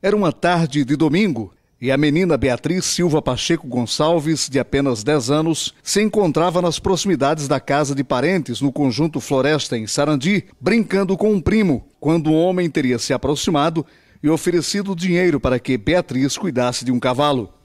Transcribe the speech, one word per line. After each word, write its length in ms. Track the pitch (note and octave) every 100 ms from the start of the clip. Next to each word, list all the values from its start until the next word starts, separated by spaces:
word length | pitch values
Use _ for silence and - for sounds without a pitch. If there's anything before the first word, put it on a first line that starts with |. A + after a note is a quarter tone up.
Era 140 | F#3+ G#3
uma 160 | F#3
tarde 520 | - E3+ F3 E3 C#3+
de 120 | B2+ D3
domingo 580 | D#3 E3 G#3+ A#2+ G2+ _ _ _
e 120 | A#2+
a 60 | C3+
menina 380 | D3+ D3 F#3 C#3+
Beatriz 480 | C3 A#2+ - F3+
Silva 380 | - - F3 D3+
Pacheco 460 | C3+ B2 - E3 C3+
Gonçalves, 840 | B2 A#2 - D#3 E3+ D3+ D#3 -
de 80 | C3+
apenas 460 | A#2+ C#3 C#3 A#2
dez 260 | G#2+ D3+ A#2
anos, 420 | D3+ D#3+ D#3+ - -
se 180 | - G3+
encontrava 640 | G#3+ G#3+ F#3+ C#3+ F3 E3+
nas 160 | F3 D#3
proximidades 680 | - F3+ G3 D#3+ C3+ D#3 C#3
da 120 | C#3
casa 340 | - C#3+ C#3+
de 100 | C#3
parentes, 560 | C3 B2+ C#3+ F#3+ C3 A#2
no 120 | C#3
conjunto 500 | C3 C#3 A#2 D#3+ D3
Floresta, 560 | - C#3 C3 D3+ - A#2+
em 80 | A2
Sarandi, 600 | - C#3+ D3 D3 G3+ - _
brincando 560 | B2+ A3+ G3+ F#3+ G3 G3
com 160 | G#3
um 80 | G#3
primo, 460 | D#3+ G#3+ G3 B2 - _
quando 320 | D3 E3+ D#3
um 100 | D#3
homem 300 | F3+ F#3 F3
teria 260 | D3+ C3 A#2+
se 160 | -
aproximado 720 | C3 C3+ D3 - D3+ D#3 E3 C#3+ _ _ -
e 60 | D3
oferecido 680 | D#3 - F3 D3 G3+ G3 F3+
dinheiro 440 | F#3 F3 F3+ C#3+
para 200 | C3+ B2+
que 180 | - B2+
Beatriz 580 | G#2+ F3 - B2+ C#3 -
cuidasse 480 | G3 B2 B2 B2
de 80 | A#2+
um 80 | B2
cavalo. 540 | B2+ B2 D3 C3+ G2+ -